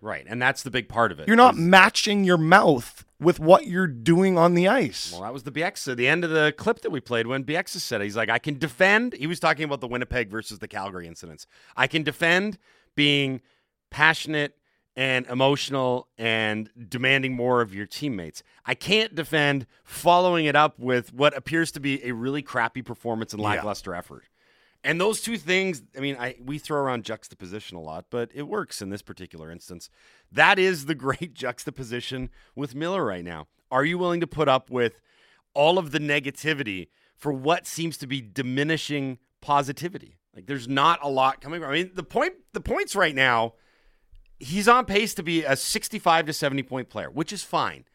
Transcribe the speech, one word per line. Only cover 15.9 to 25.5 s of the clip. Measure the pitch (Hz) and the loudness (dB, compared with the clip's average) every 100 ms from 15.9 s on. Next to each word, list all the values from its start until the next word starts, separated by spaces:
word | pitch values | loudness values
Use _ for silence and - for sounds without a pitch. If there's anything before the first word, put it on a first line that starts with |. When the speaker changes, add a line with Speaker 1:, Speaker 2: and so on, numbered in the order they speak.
| 123 - - | -2 -6 -6
Speaker 1:
and | 113 110 107 107 107 120 107 | -2 0 0 -2 -8 -14 -10
demanding | 123 131 135 131 123 | -2 2 2 2 -2
more | 123 123 | 2 2
of | 110 | 0
your | 98 104 | -4 -12
teammates. | - 147 104 80 - _ _ - | -8 -6 -6 -8 -14 _ _ -6
I | 127 | -6
can't | - 214 220 - | 0 0 0 -4
defend | 147 156 143 139 123 _ | -2 0 2 0 -4 _
following | _ - 175 175 180 170 151 | _ -2 4 6 6 2 2
it | 143 | 4
up | 151 - | 4 2
with | 123 123 - | 0 0 -2
what | 120 147 139 | 2 2 2
appears | - 165 160 | -4 -2 -2
to | 151 | -4
be | 139 135 123 | -4 -4 -4
a | |
really | 117 127 147 | -4 -4 -4
crappy | 143 127 117 131 | -4 -2 -2 -2
performance | 113 113 117 110 110 | -12 -10 -6 -6 -6
and | 104 | -4
Speaker 2:
Yeah. | 104 | -2
Speaker 1:
lackluster | 104 104 98 98 87 | -2 -2 -8 -8 -10
effort." | - 65 _ _ _ _ _ _ 143 | -10 -18 _ _ _ _ _ _ -4
And | 165 | 0
those | 196 208 | 0 -2
two | 220 233 | -6 -8
things, | 151 | -2